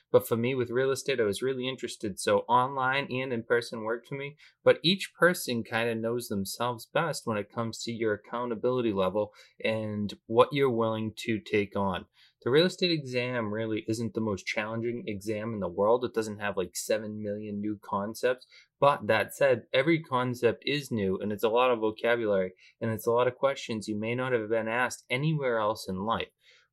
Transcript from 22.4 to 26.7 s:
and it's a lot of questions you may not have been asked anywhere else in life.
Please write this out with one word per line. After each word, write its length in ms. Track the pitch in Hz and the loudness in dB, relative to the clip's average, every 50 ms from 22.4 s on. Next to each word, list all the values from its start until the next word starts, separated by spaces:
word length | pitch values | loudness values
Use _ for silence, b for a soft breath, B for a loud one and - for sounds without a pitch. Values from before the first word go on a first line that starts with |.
| 92 92 - b b b b _ | 0 -2 -6 b b b b _
and 100 | 113 113 | -4 -4
it's 160 | 110 107 - | -4 -2 0
a 60 | 117 | 2
lot 160 | 117 120 123 127 | 2 4 2 2
of 80 | 123 | 2
questions 500 | - - 135 139 - - - 117 107 98 | 2 0 0 0 -2 -6 -6 -6 -6 -4
you 80 | 107 107 | -4 -4
may 220 | 104 107 113 120 | -4 -4 -2 -2
not 160 | 127 127 131 | -2 0 0
have 160 | 127 113 107 104 | 0 0 0 0
been 180 | 113 113 110 | 0 0 0
asked 380 | 113 113 120 123 117 - - - - | 0 0 0 0 0 -2 -8 -6 -4
anywhere 500 | 123 131 147 156 160 147 135 127 117 113 | -2 0 0 0 0 0 0 0 2 2
else 300 | 107 104 110 - - - | 2 0 0 -2 -6 -6
in 180 | 92 92 98 | -6 -4 -2
life. 200 | 110 113 92 85 - _ b b b b b b b | -2 -2 -2 -4 -8 _ b b b b b b b